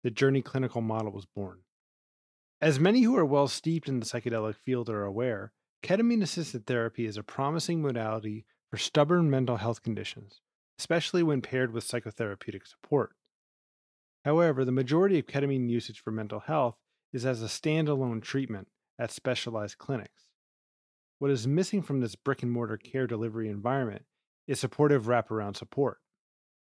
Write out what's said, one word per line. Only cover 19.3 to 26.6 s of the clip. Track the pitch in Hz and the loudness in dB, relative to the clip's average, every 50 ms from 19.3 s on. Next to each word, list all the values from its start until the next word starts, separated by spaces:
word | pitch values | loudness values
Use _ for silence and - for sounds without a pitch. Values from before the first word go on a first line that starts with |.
| 123 - - 123 113 107 104 98 - | -2 -2 -4 -6 -6 -6 -6 -8 -10
clinics. | - - - 139 117 101 - _ _ _ _ _ _ _ _ _ _ _ _ _ _ _ _ _ _ _ _ _ - | -10 -8 -6 -6 -6 -6 -10 _ _ _ _ _ _ _ _ _ _ _ _ _ _ _ _ _ _ _ _ _ -4
What | 139 139 | -2 0
is | 139 120 107 | 0 0 0
missing | 131 143 170 185 - - 202 160 | 2 2 2 2 0 0 -2 -2
from | - 143 135 | -2 -2 -2
this | 123 110 - | -2 -2 -4
brick-and-mortar | - - 139 135 - 127 120 120 120 120 107 110 | -4 -4 -4 -2 -2 -2 -2 -2 -2 -2 -4 -6
care | 113 - - - 135 127 | -8 -8 -6 -4 -4 -2
delivery | 113 117 107 113 113 107 113 110 107 | -2 -2 -4 -4 -4 -4 -4 -6 -6
environment | 101 101 101 120 131 139 127 113 101 - - _ _ _ _ _ _ _ _ | -6 -4 -2 0 0 0 0 -2 -4 -8 -12 _ _ _ _ _ _ _ _
is | - 135 - | -4 -4 -2
supportive | - 131 - - 151 147 143 131 107 | -2 -2 2 4 4 6 6 4 4
wraparound | 113 123 120 110 - 113 110 104 101 101 | 4 2 2 2 0 -2 -4 -4 -4 -6
support. | - 98 - - 135 139 120 - - _ _ _ _ _ _ _ _ _ _ _ _ | -8 -12 -6 -2 0 0 0 -2 -6 _ _ _ _ _ _ _ _ _ _ _ _